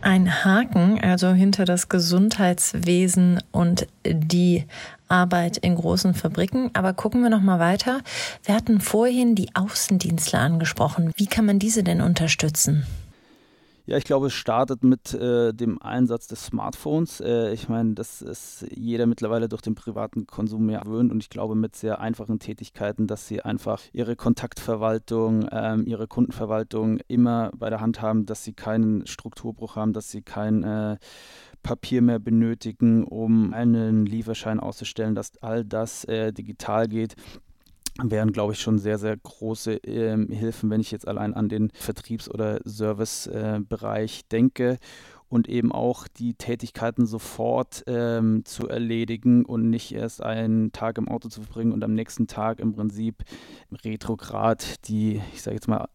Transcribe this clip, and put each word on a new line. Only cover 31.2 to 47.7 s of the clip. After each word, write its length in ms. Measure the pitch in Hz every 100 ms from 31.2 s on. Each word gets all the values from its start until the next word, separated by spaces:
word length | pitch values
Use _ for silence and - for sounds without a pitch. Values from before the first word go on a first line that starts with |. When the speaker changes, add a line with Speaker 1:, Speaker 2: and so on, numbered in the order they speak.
| - - - -
Speaker 2:
Papier 400 | - 120 - 127
mehr 160 | 120 117
benötigen, 840 | 107 113 113 117 113 107 117 113 98
um 500 | 107 113 113 104 113
einen 500 | 120 117 110 110 104
Lieferschein 540 | 110 110 110 110 110
auszustellen, 560 | - 110 110 - 107 104
dass 160 | 104 _
all 240 | 117 113 107
das, 400 | 110 110 - -
äh, 260 | 110 110
digital 560 | 107 104 104 - 104 113
geht, 280 | 110 113 - - - _ _ _ _ - -
wären, 300 | 120 107 110
glaube 220 | 104 104
ich, 80 | 104
schon 180 | - 107
sehr, 180 | 101 107
sehr 200 | 107 107
große, 560 | - - 110 110 - 107
ähm, 460 | 110 107 113 110 104
Hilfen, 400 | 110 113 113 107
wenn 100 | 107
ich 100 | 110
jetzt 160 | 104 -
allein 280 | 101 104
an 160 | 107 104
den 200 | 107 107
Vertriebs- 580 | - - 104 - 113 -
oder 300 | - 107 107 104
Service, 600 | 107 107 104 110 - -
äh, 320 | 110 107 107
Bereich 640 | 101 110 107 107 110 - -
denke. 460 | 113 127 - 123 127 - - - - _
Und 220 | 120 113
eben 240 | 120 117
auch 340 | - 120 123 -
die 260 | - 120
Tätigkeiten 720 | 117 - 120 120 - 113 120 117
sofort, 800 | 110 - - 113 120 127